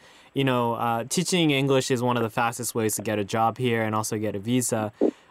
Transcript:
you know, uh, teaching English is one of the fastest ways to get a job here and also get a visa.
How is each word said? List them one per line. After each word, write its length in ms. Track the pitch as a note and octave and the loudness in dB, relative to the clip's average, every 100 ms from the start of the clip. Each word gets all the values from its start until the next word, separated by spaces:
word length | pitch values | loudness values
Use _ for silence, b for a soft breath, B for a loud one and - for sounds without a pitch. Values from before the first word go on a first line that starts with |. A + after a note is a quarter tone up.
| b b b | b b b
you 100 | C3+ | -2
know, 300 | C3+ B2+ A#2 | 0 2 0
uh, 300 | A2+ A#2 A#2 B2 | 0 -2 -2 -2
teaching 420 | - F3 F#3 D#3+ | -2 0 2 2
English 400 | C#3 C#3 C3+ - | 2 2 2 2
is 120 | B2+ | 0
one 140 | B2 A#2+ | 2 2
of 60 | |
the 80 | A2+ | 0
fastest 440 | A#2+ A#2 A#2 A#2 | 0 -2 -2 -6
ways 200 | A#2+ A2 - | -2 0 -2
to 60 | |
get 160 | G#2 G#2 | -2 -2
a 60 | |
job 340 | G2 A2+ A2+ B2 | -2 0 0 2
here 240 | B2+ A#2 | 0 0
and 120 | A2 | 0
also 220 | G#2+ G#2+ A2 | 0 -2 -2
get 200 | G#2+ G2 | -4 -4
a 20 | |
visa. 540 | G#2 B2+ A#2+ A#2 G#2+ - B B B | 0 0 0 -2 -2 -2 B B B